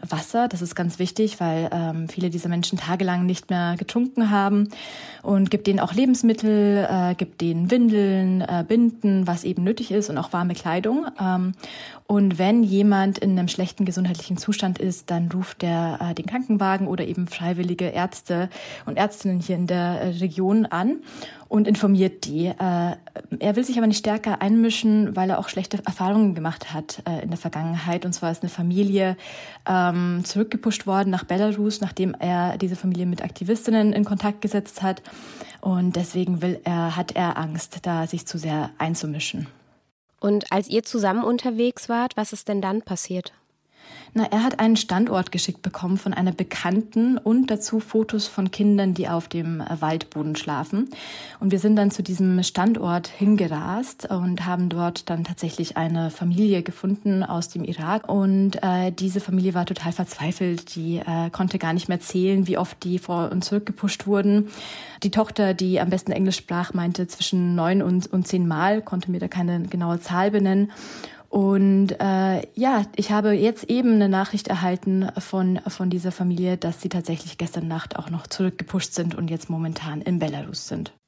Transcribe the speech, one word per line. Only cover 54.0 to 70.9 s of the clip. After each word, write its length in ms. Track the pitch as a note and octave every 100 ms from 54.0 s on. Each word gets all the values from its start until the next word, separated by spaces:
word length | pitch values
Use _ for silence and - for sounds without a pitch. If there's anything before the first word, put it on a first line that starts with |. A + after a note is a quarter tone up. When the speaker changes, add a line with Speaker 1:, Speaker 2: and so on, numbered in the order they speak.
| -
Speaker 1:
und 360 | F#3 F3+ F3 F3
haben 240 | F3+ F3+
dort 400 | E3+ F3 F3 -
dann 140 | E3
tatsächlich 540 | E3+ F3 E3 - E3 D#3+
eine 340 | E3 E3 E3
Familie 500 | - F3 F3 G#3+ F#3
gefunden 640 | F3 - F#3+ G3+ G#3 F#3+
aus 260 | - E3+ E3+
dem 140 | E3+
Irak. 460 | E3+ E3 D#3 A3 -
Und, 520 | G3+ G3 G3 G3 -
äh, 300 | F#3 F3+ F#3
diese 300 | F3 F#3 F3+
Familie 320 | F3 F#3 F#3+
war 120 | F3 F3
total 280 | F3+ E3
verzweifelt. 800 | E3+ F3+ - G3+ - F3+ E3+ - E3+
Die, 220 | D#3+ E3+
äh, 320 | - E3 E3+
konnte 260 | - F#3 F#3+
gar 160 | E3
nicht 140 | F3 -
mehr 140 | F3
zählen, 460 | - F#3 F#3+ G3 F#3
wie 100 | F3
oft 260 | F3 -
die 160 | F3+ F3+
vor 320 | - F3 E3+
und 140 | F#3 -
zurück 200 | G#3 G#3
gepusht 420 | - G3+ - G3
wurden. 420 | G3+ G3+ G#3 G#3 - - - - -
Die 80 | G3
Tochter, 420 | A3+ G#3+ - G3
die 260 | F3+ F#3 F#3
am 100 | F3+
besten 220 | F3+ -
Englisch 260 | - F#3+ F3+
sprach, 360 | - F3 F3
meinte 340 | F3 F3 F3+ F3
zwischen 480 | - - F#3 F3 F3
neun 260 | E3 G3
und, 300 | F3+ F3+ -
und 160 | F#3 F3+
zehn 200 | F#3 E3+
Mal, 340 | D#3 F#3 G#3+
konnte 280 | G#3+ F3+ F#3
mir 100 | F3
da 80 | F3+
keine 340 | F3+ F3 F3
genaue 380 | F3+ F3+ E3+ E3+
Zahl 300 | - F3+ G3+
benennen. 400 | G#3 F#3+ G3 G#3 - -